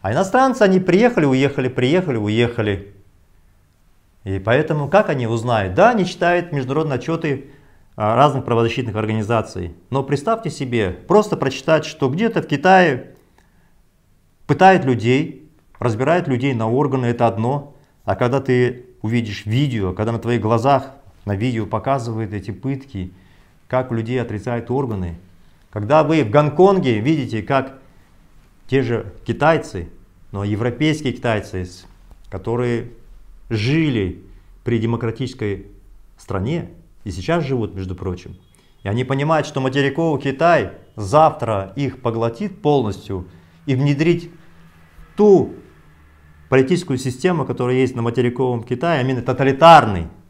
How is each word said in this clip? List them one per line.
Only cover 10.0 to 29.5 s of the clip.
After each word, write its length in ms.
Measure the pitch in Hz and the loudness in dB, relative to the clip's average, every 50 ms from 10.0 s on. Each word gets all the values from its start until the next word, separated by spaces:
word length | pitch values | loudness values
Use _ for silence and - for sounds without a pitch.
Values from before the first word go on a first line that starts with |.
| 135 | -2
представьте 460 | 135 147 139 - 226 233 226 - 151 | -2 -4 -2 0 -2 -2 -2 -4 -10
себе, 420 | - - 139 123 120 117 104 90 | -8 -8 -6 -2 0 0 0 -2
просто 440 | - - - - 185 208 208 208 - | -4 -8 -2 4 4 4 4 4 -2
прочитать, 500 | - - 135 131 - - - - - - | -2 -2 -4 -4 -4 0 2 2 2 2
что 220 | - - - 143 | -6 -4 -2 -2
где-то 340 | 127 135 175 226 226 - 175 | -2 0 0 -2 0 -2 -2
в 60 | 143 | -2
Китае 680 | - 147 139 143 185 190 185 180 160 131 123 - - - _ _ _ _ _ _ _ _ _ _ _ _ _ _ _ _ _ _ _ _ _ _ _ _ _ - | -2 -4 0 4 6 6 6 6 4 2 -2 -6 -16 -20 _ _ _ _ _ _ _ _ _ _ _ _ _ _ _ _ _ _ _ _ _ _ _ _ _ -4
пытают 380 | - 147 143 185 190 190 180 151 | -2 2 6 8 8 8 6 4
людей, 640 | 131 127 107 104 120 127 139 160 - - - - - _ _ _ _ _ - | 2 0 2 2 2 2 2 0 -4 -8 -16 -20 -20 _ _ _ _ _ -4
разбирают 500 | 101 123 107 107 131 143 170 180 175 147 | -2 -2 -2 0 0 2 2 2 2 0
людей 240 | 127 117 127 143 135 | -2 0 0 -2 -2
на 160 | 110 110 113 | 0 0 0
органы, 380 | 120 135 151 135 127 131 127 | 0 0 0 0 0 0 0
это 200 | 120 120 120 120 | -2 0 2 2
одно. 480 | 113 98 107 113 123 143 143 143 - - - _ _ _ _ _ | 0 2 0 -2 -2 -2 -4 -6 -12 -20 -20 _ _ _ _ _
А 100 | 104 95 | -4 -2
когда 240 | - 127 123 120 135 | 0 0 0 0 0
ты 460 | 127 - 127 123 123 120 120 - - - - - | 0 0 2 2 2 0 -2 -6 -16 -20 -16 -8
увидишь 440 | - 107 117 120 113 104 98 - - | -6 -2 -2 -2 -2 -4 -10 -10 -6
видео, 460 | 107 110 131 147 139 120 110 95 90 90 | -2 0 0 0 0 -2 -2 -2 -4 -2
когда 200 | 107 110 113 117 | -2 -4 -2 -4
на 60 | 110 | -4
твоих 200 | - 117 120 113 | -2 -2 -2 0
глазах 520 | 101 107 117 113 107 135 143 135 - - - - - - - _ - | 2 0 0 2 4 4 2 2 0 -6 -18 -20 -20 -20 -20 _ -6
на 100 | 101 101 | -4 -4
видео 300 | 98 110 127 117 110 104 | -2 -2 -2 -2 -4 -4
показывают 680 | - 117 107 - 135 139 131 117 120 113 110 113 92 | -4 -6 -4 -2 -2 -2 -2 -2 -6 -6 -6 -6 -6
эти 200 | 104 101 92 - | -8 -8 -8 -10
пытки, 600 | 95 - - 131 139 131 - - - 98 90 92 - - - _ - _ _ _ _ _ _ | -12 -8 -6 -6 -6 -6 -10 -12 -10 -10 -10 -10 -12 -20 -20 _ -20 _ _ _ _ _ _
как 240 | _ - 127 127 127 | _ -2 -2 -2 -2
у 40 | 117 | -4
людей 260 | 113 110 113 127 127 | -4 -4 -2 -4 -4
отрезают 500 | 113 117 104 101 - 123 120 117 113 - | -4 -4 -8 -8 -6 -6 -6 -6 -4 -4
органы, 460 | 123 135 139 120 110 98 90 87 82 - - - - - - - _ _ _ _ | -4 -4 -2 -4 -6 -6 -6 -8 -10 -12 -18 -20 -20 -20 -20 -20 _ _ _ _
когда 320 | - 107 104 110 147 156 151 | -8 -8 -2 2 2 2 4
вы 200 | 139 165 156 135 | 4 2 2 2
в 60 | 104 | 4
Гонконге 680 | 113 147 151 147 147 156 180 202 196 190 147 131 113 104 | 2 2 2 2 4 4 6 6 6 4 2 2 0 2
видите, 440 | 107 139 160 147 123 - - 110 101 | 2 0 0 0 -2 -4 -6 -6 -4
как 360 | - 139 135 131 - - - - - _ - _ _ _ _ _ - _ - _ _ _ _ _ | 0 0 0 0 -2 -12 -20 -20 -20 _ -20 _ _ _ _ _ -20 _ -20 _ _ _ _ _
те 140 | - 127 139 | -2 0 0
же 320 | 131 117 117 107 - 98 - - - | 0 0 -2 -4 -4 -8 -16 -12 -6
китайцы, 640 | - 117 - 147 160 | -6 -4 0 2 2